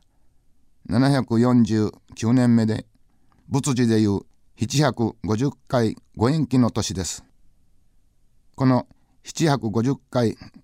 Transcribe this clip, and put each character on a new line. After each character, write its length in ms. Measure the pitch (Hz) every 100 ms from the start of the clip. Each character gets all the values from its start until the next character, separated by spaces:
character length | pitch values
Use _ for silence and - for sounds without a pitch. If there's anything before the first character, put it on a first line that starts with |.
| _ _ _ _ _ _ _ _ -
七 240 | 113 135
百 300 | 139 113 113
四 240 | 120 123
十 280 | 110 110 107 - _
九 180 | - 110
年 240 | 127 123 117
目 100 | 110
で、 200 | 110 - _ _ _ _ _ -
仏 260 | 139 139
事 140 | 123 120
で 100 | 110
い 60 | 107
う 140 | 98 - _ _ -
七 260 | 107 139
百 340 | 147 113 113 -
五 120 | 87 107
十 140 | 139 - -
回 280 | 127 113 - _ -
ご 140 | 117
延 160 | 160 131
期 120 | 131
の 120 | 113
年 240 | 110 -
で 100 | 95
す。 200 | 92 - - _ _ _ _ _ _ _ _ _ _ _ _
こ 120 | - 131
の 200 | 123 - _ _ _
七 240 | - - 160
百 240 | 135 110
五 120 | 104
十 140 | 120 135 _
回 260 | 123 113 - - -